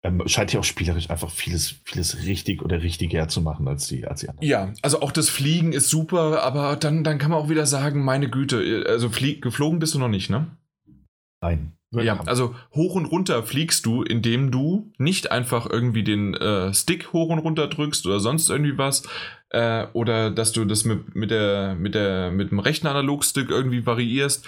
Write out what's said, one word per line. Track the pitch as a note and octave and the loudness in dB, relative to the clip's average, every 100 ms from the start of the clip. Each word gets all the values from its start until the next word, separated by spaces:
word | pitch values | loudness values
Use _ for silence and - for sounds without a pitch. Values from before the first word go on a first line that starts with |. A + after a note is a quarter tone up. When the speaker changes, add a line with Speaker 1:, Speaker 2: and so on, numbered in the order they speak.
Speaker 1:
ähm, | F2 F2+ - | 0 0 2
scheint | - G2+ | 2 2
ja | G#2+ | 2
auch | |
spielerisch | - - F2 E2+ E2 | 0 -2 0 0 -2
einfach | D#2+ D#2 | -4 -4
vieles, | - - F2 - - | -6 -4 -2 -4 -8
vieles | - - E2+ - | -8 -4 -4 -2
richtig | E2 G2 - F2+ | -4 -2 -4 -4
oder | - E2+ | -2 0
richtiger | E2+ - E2+ E2 D#2+ | 0 -2 -2 0 0
zu | - | 0
machen | D#2+ D2 C#2 | -2 -2 -4
als | C#2+ - | -4 -6
die, | C2 - | -6 -6
als | - | -8
die | - | -10
anderen. | - D3+ | -6 0
Speaker 2:
Ja, | A#2+ F#2+ G#2+ | 0 0 -4
also | D3 D3+ | 0 0
auch | C#3 | 0
das | D#3 D3 | 0 0
Fliegen | - C#3 E3+ E3 | 0 2 2 2
ist | C#3+ - | 2 2
super, | D#3 D#3+ F3+ D#3 D#3 | 2 2 2 2 2
aber | C3 C#3 C#3+ D3 | 0 0 -2 0
dann, | D#3 D#3+ | 0 2
dann | D#3 D3 | 0 0
kann | D3 | 2
man | E3 | 2
auch | D3 | 2
wieder | D#3+ C#3+ | 2 2
sagen, | C3+ C#3+ C#3+ | 2 0 2
meine | C3+ C3 C#3 | 2 2 0
Güte, | C3 C#3 B2 D2+ G#2+ - | 0 0 0 2 0 2
also | A2+ A#2+ | 2 0
flie-, | - C3+ - | 0 -2 -2
geflogen | B2 B2 D3 E3+ | -4 0 0 2
bist | D#3 | 0
du | C#3+ | 0
noch | B2 | 0
nicht, | G2+ - | 0 0
ne? | G2+ E3 - _ _ _ - _ _ _ _ | -2 -2 -8 _ _ _ -20 _ _ _ _
Speaker 1:
Nein. | F2 D#2+ D2+ - _ | -2 -2 -4 -12 _
Speaker 2:
Ja, | A#2 | -2
Speaker 1:
Willkommen. | A2+ G2+ - | 0 -2 -2
Speaker 2:
also | B2 B2 A#2+ - | 0 0 -4 -6
hoch | D3 F3+ F3+ | 0 0 0
und | D3+ | 0
runter | F3 F#3+ B2+ | 0 2 0
fliegst | A2 C3+ D#3+ - A2+ | 0 -2 0 0 0
du, | A#2+ | 0
indem | - A#2 A2+ A#2+ C#3 | 0 0 2 2 2
du | B2+ D3 F#3+ G#3 _ | 2 2 0 -4 _
nicht | C3+ F#3 - | 0 0 0
einfach | B2 A#2+ A#2+ A#2+ | -2 0 -2 0
irgendwie | A#2+ B2 A2+ | 0 2 2
den, | G#2 G#2 G2+ | 2 2 0
äh, | - G#2 G2+ F#2 | 0 0 2 2
Stick | G2 - F3+ - | 0 0 -2 0
hoch | E3+ D#3+ | 0 2
und | D#3+ | 0
runter | D#3+ D#3+ C#3+ | 0 0 -2
drückst | - D3 D3 F2+ | -2 -2 -2 0
oder | G2+ | 2
sonst | G#2 D#3+ E3 | 2 2 2
irgendwie | C#3 D3 C3+ | 4 2 2
was, | C#3 C3 - - - - _ | 0 0 -4 -12 -12 -16 _
äh, | - A#2 A2+ - | 0 2 0 -2
oder | A#2 A#2 A2+ A2 | -2 0 2 2
dass | G#2+ A2 | 0 0
du | A#2 | 0
das | G#2+ G#2+ | 0 2
mit, | A#2 G#2+ - | 2 0 -4
mit | - G#2 | -6 0
der, | A2 G#2 G2+ G2 F#2 | 2 2 0 0 -2
mit | G2 | 0
der, | G#2+ G2+ F#2 F2+ | 0 0 0 0
mit | F#2 G2 | 0 0
dem | G2+ | 0
rechten | B2 D3+ D#3+ | 0 0 0
Analogstick | C#3 C#3 C#3+ - - C3+ | 0 0 0 0 0 0
irgendwie | F2+ C3 B2 A#2+ | 0 2 0 0
variierst. | A#2 A#2+ B2+ C#3 C#3 | 0 0 0 0 -2